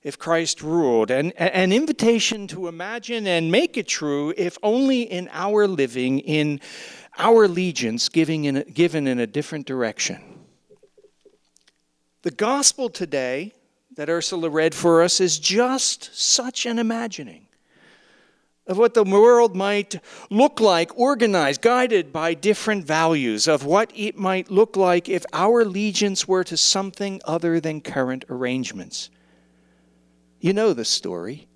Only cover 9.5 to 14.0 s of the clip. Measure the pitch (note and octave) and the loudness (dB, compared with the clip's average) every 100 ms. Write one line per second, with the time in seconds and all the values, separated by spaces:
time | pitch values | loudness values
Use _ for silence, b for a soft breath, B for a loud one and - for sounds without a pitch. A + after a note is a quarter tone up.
9.5 | D#3 C3+ C3 A2+ - - F2 - - _ | -10 -8 -4 -4 -4 -8 -8 -16 -20 _
10.5 | _ _ - _ _ _ _ _ _ _ | _ _ -20 _ _ _ _ _ _ _
11.5 | _ _ _ _ _ _ _ E3+ - G#3+ | _ _ _ _ _ _ _ -10 -4 -2
12.5 | C4+ C#4 - B3 - E3+ C#3 B2+ C3 G3+ | 0 0 -2 -8 -6 -6 -4 -2 -6 -8
13.5 | _ _ _ _ - | _ _ _ _ -10